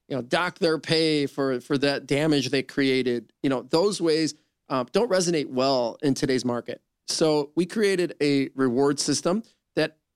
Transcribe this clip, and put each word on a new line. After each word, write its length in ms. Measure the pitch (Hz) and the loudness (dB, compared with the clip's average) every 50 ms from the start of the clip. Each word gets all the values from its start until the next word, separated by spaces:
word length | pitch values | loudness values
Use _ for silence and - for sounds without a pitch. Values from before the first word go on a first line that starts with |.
| _ - | _ -8
you 80 | 143 | -6
know, 60 | 131 120 | -6 -4
dock 360 | 123 - 165 175 180 170 - | -2 0 0 0 -2 -2 -2
their 200 | 202 165 160 160 | 0 0 0 0
pay 480 | - - 160 160 165 160 156 151 143 | -2 0 0 2 2 2 2 0 0
for, 340 | 135 - - 139 135 131 123 | -2 -2 -2 -2 -2 -2 -2
for 180 | 120 - 147 139 | -2 -2 -2 0
that 280 | 131 143 139 135 139 | 0 0 0 -2 -2
damage 440 | 131 147 139 151 160 147 143 127 123 | -2 -2 0 2 2 2 0 0 0
they 120 | 131 135 127 | -2 -2 -2
created. 680 | - - - 139 135 131 131 123 123 120 120 110 - _ _ - | -2 -2 0 2 2 2 2 0 0 -2 -4 -6 -10 _ _ -2
You 60 | 139 | -2
know, 140 | 135 123 113 | -2 -2 -2
those 380 | 131 - 160 180 208 202 - | 0 0 2 2 2 0 0
ways, 340 | 180 165 156 156 160 143 - - _ _ _ _ _ - | 0 0 2 2 0 -2 -4 -8 _ _ _ _ _ -4
uh, 160 | 143 131 123 - - | -2 -2 -2 0 2
don't 180 | 196 233 247 | 2 2 2
resonate 380 | 185 185 185 170 175 156 135 - | 2 2 2 2 0 -2 -2 -2
well 480 | 127 127 131 135 139 127 123 113 101 - - | -2 0 2 2 2 2 0 -2 -4 -2 -2
in 100 | 147 131 | -2 0
today's 320 | - - 131 131 123 110 | 0 0 0 0 0 -2
market. 380 | 123 120 120 117 - 120 - _ _ _ _ _ | -2 -4 -4 -6 -8 -12 -14 _ _ _ _ _
So 440 | - - - 170 156 151 151 143 - _ | -8 -2 0 2 2 2 2 0 -2 _
we 100 | - 180 | -2 -2
created 520 | 180 - 220 214 196 190 180 180 160 - - | -2 -2 -2 0 0 0 0 -2 -4 -4 -2
a 300 | 147 147 143 139 135 - - | 0 0 2 2 0 -2 -2
reward 420 | 131 135 131 117 127 139 143 147 135 | -2 0 0 2 2 2 2 0 0
system 440 | - - 143 131 - 175 180 220 226 - _ _ _ _ _ | -2 -2 -2 -2 0 0 -2 -2 -4 -8 _ _ _ _ _
that 200 | - 151 156 - _ _ _ _ | -4 -4 -4 -4 _ _ _ _